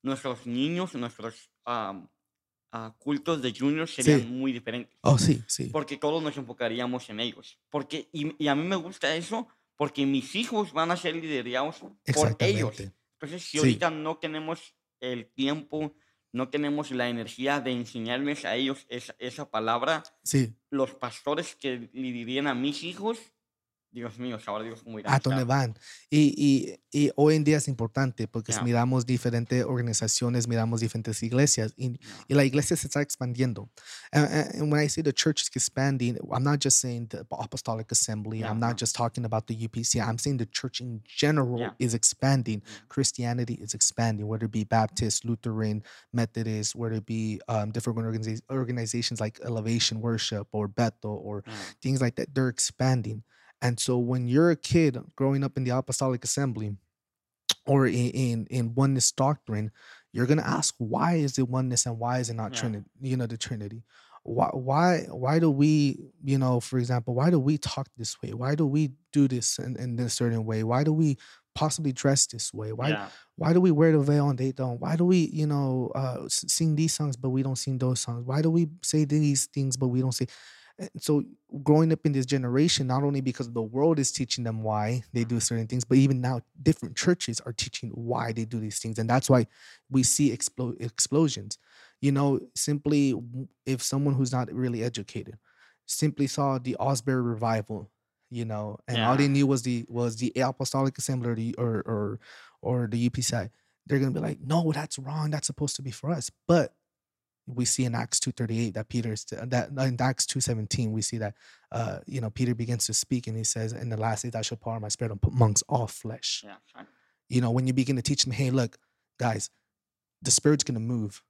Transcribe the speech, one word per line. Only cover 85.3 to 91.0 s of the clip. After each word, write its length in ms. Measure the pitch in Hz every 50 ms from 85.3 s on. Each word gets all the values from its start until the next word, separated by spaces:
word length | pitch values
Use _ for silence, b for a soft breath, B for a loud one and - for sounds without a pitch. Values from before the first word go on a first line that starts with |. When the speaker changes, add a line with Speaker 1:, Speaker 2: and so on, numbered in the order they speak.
| 120 113
Speaker 2:
certain 300 | - - 120 113 113 110
things, 160 | - 127 117
but 140 | - 135 131
even 220 | 135 135 135 127
now 200 | 123 123 131 120 - _ _ -
different 360 | 143 156 156 - - 113 120
churches 420 | - - 180 180 175 - - 117 - -
are 100 | - 113
teaching 380 | - - - - - - 117
why 420 | - 120 117 117 123 120 117 117 113
they 120 | 117 113
do 140 | 110 117 113
these 220 | 107 107 101 -
things. 180 | - 117 110 110
And 100 | 110 113
that's 220 | 120 135 131 -
why 160 | 135 127 113 B B B B B B B B _
we 140 | 131 135 127
see 340 | - - - 147 139 110
explo-, 380 | 123 - - _ - 127 120 - - 117
explosions. 760 | 120 - -